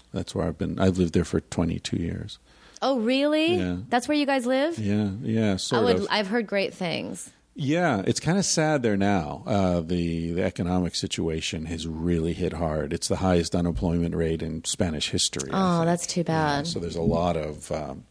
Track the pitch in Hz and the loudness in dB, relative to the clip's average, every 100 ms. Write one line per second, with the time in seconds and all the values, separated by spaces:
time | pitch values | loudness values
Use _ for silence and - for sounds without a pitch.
0 | - - - 98 85 - 82 85 95 90 | -8 -8 -4 -2 -2 -2 -4 2 2 4
1 | 87 92 82 90 - - 85 87 - 90 | 2 2 2 -2 -2 -2 0 -2 -4 -4
2 | 85 87 - - _ - - - 247 262 | -4 -6 -10 -14 _ -20 -20 -4 0 0
3 | 220 262 294 311 330 359 90 87 113 247 | 2 2 2 2 2 2 0 -4 -2 -2
4 | 247 302 277 269 240 262 311 330 107 104 | 2 0 2 0 0 0 0 0 0 2
5 | 101 104 123 110 107 95 - 120 98 92 | 0 -2 -2 2 2 0 0 2 4 2
6 | 101 208 190 240 214 202 190 - 175 - | 2 0 0 -2 0 -2 -2 -4 -4 -4
7 | 90 185 - _ _ 240 135 165 170 104 | -6 -10 -14 _ _ -6 0 2 2 2
8 | 107 - 151 196 - 165 156 147 117 98 | 2 0 2 0 2 2 2 2 2 4
9 | 101 98 73 71 - 101 92 87 80 87 | 4 4 0 -6 0 2 4 2 2 0
10 | 85 82 82 85 98 - 87 90 85 - | 0 -2 -2 0 0 0 0 0 0 -2
11 | 98 - 82 80 - 85 78 82 82 80 | -6 -2 -2 -2 -4 -6 -6 -6 -6 -2
12 | 87 85 82 85 85 78 80 78 73 85 | 2 2 2 0 -2 0 -2 0 -2 -4
13 | - 90 95 87 82 92 87 82 90 85 | -2 0 4 4 4 0 0 0 0 0
14 | 85 82 82 82 80 80 - - 90 73 | 0 0 0 -2 -4 -6 -6 -2 -2 -2
15 | - 92 - 69 67 190 185 170 165 175 | -4 -2 -2 -2 -4 0 2 2 2 0
16 | - 180 165 160 151 143 165 - 85 82 | -2 -4 0 0 0 0 -2 -4 -4 0
17 | 82 85 87 80 76 73 - 78 71 78 | 2 2 2 0 -4 -8 -6 -6 -6 -10
18 | - | -16